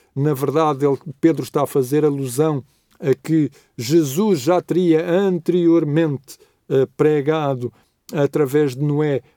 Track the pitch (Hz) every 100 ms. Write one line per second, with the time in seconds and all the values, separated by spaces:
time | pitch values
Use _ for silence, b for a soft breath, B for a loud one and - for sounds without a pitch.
0 | b 135 151 135 139 151 156 135 143 135
1 | 151 - 165 147 131 147 135 147 123 151
2 | 151 139 131 120 160 139 - _ _ _
3 | 151 - - 160 139 b b - 117 165
4 | 143 151 214 160 135 175 - 160 180 156
5 | 175 180 196 175 170 180 170 170 151 151
6 | 160 131 - - b b - 135 127 -
7 | 151 151 139 160 143 131 120 b b _
8 | - 151 143 156 135 147 143 123 147 147
9 | 151 135 b